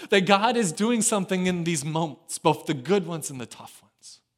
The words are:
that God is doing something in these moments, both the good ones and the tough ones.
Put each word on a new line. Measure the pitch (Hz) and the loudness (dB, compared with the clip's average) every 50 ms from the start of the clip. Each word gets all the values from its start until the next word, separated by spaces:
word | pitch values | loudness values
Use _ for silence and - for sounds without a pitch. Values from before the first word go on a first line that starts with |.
| - - | -2 2
that | 214 196 180 | 4 4 6
God | 202 202 196 214 240 240 | 6 4 4 4 4 2
is | 240 220 165 | 2 0 0
doing | 147 - 202 233 240 226 | 0 0 0 0 2 2
something | - - 226 202 180 - 190 185 185 | 0 0 0 0 0 0 -2 0 0
in | 185 180 175 165 | 0 0 0 0
these | 170 170 143 135 | -2 -2 -2 -2
moments, | 156 151 165 170 156 131 - _ - - | -2 -2 -2 -2 -4 -6 -10 _ -14 -6
both | - - 165 147 151 - | 0 2 2 2 2 0
the | - 156 | -4 -4
good | 135 120 143 202 208 175 | -4 -2 0 0 0 0
ones | 165 175 156 - - | -2 -6 -8 -8 -10
and | 139 127 | -10 -12
the | 117 | -12
tough | - - - - - - - | -14 -16 -18 -20 -20 -20 -20
ones. | _ _ _ _ - - - - _ _ _ | _ _ _ _ -20 -20 -20 -20 _ _ _